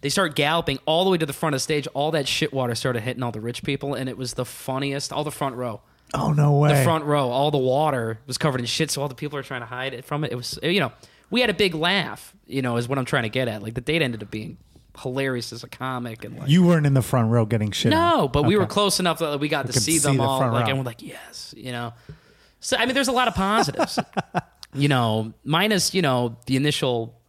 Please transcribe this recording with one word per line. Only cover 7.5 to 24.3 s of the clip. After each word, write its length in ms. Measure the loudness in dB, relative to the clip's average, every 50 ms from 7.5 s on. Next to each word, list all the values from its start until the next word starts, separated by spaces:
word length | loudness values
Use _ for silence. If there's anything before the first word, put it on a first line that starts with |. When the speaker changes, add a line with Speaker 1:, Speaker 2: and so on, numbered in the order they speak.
Speaker 1:
the 80 | 2 2
water 600 | 2 2 2 2 2 2 0 0 -2 -2 -4 -8 -8
was 100 | -10 -8 0
covered 220 | 0 0 0 0
in 60 | -2
shit, 240 | -4 -2 -2 -2 -2
so 100 | -2 -4 -4
all 60 | -6
the 60 | -6
people 240 | -8 -8 -8 -6 -8
are 40 | -8
trying 160 | -6 -8 -8
to 60 | -8
hide 260 | -8 -8 -6 -6 -6 -8
it 100 | -10 -8
from 200 | -6 -4 -2 -2
it. 80 | -2 -4
It 20 |
was, 220 | -6 -6 -8 -8 -4 -2
you 180 | 0 2 2
know, 100 | 0 0 -4 -12 -20 -20 _ _ _ _
we 100 | 0 2 2
had 80 | 2
a 40 | 2
big 200 | 2 2 0 2
laugh, 600 | 0 0 2 2 0 -2 -4 -8 -12 -16 -20 _ _ _
you 160 | -6 -4 -2 0
know, 140 | 0 0 0
is 100 | 0 0
what 100 | -2 -2
I'm 60 | -2
trying 180 | 0 0 0 0
to 40 | 0
get 180 | 0 0 -2 -2
at. 140 | -2 -6 -8
Like, 120 | -6 -8
the 60 | -6
date 220 | -4 -2 0 0 0
ended 200 | 0 -2 -6 -10
up 80 | -10
being 260 | -10 -10 -10 -10 -14 -16 -20 _ _ -20 -20 _ -20 -10
hilarious 520 | -10 -6 -4 -2 -2 -2 -2 -4 -6 -8 -10
as 100 | -12 -14
a 60 | -16
comic. 560 | -12 -10 -8 -6 -6 -6 -8 -8 -10 -12 -14
And, 140 | -14 -12 -8
like, 100 | 0 2
Speaker 2:
You 140 | 4 6 6
weren't 200 | 6 6 4 4
in 80 | 4 4
the 80 | 4 2
front 280 | 4 2 4 4 4
row 160 | 4 2 2
getting 240 | 2 0 0 0 -2
shit 200 | -2 0 2 2
Speaker 1:
No, 320 | 4 4 4 4 4 2 2
Speaker 2:
on. 80 | 2 2
Speaker 1:
but 100 | 2 4
we 120 | 4 4
were 60 | 4 2
Speaker 2:
Okay. 60 | 2
Speaker 1:
close 280 | 2 2 2 2 2 2
enough 200 | 0 0 0 0
that 180 | -2 -2 -2 -2
we 80 | -2 0
got 160 | 0 -2 -2
Speaker 2:
We 40 | 0
Speaker 1:
to 40 | 0
Speaker 2:
could 80 | 0 2
Speaker 1:
see 160 | 2 2 2
Speaker 2:
see 100 | 4 2
Speaker 1:
them 80 | 2 2
Speaker 2:
the 60 | 2
Speaker 1:
all, 140 | 2 2 2
Speaker 2:
front 140 | 2 2 2
Speaker 1:
like, 120 | 2 2
Speaker 2:
row. 60 | 0
Speaker 1:
and 80 | 0 -2
we're 60 | -2
like, 160 | -6 -8 -10 -14
"Yes," 520 | -16 -16 -16 -18 -18 -18 -18 -18 -18 -18
you 160 | -14 -12 -10 -8
know. 200 | -8 -8 -10 -12 -14 -20 -20 -20 -20 _ _ _ _ _ _ _ _
So, 160 | -4 -4 0
I 80 | 0 0
mean, 100 | 0 2
there's 140 | 0 0 2
a 40 | 2
lot 140 | 2 2 2
of 60 | 2
positives, 640 | 0 0 2 2 2 2 2 0 -2 -2 -2 0 -4 -6 -4 -6 -6 -6 _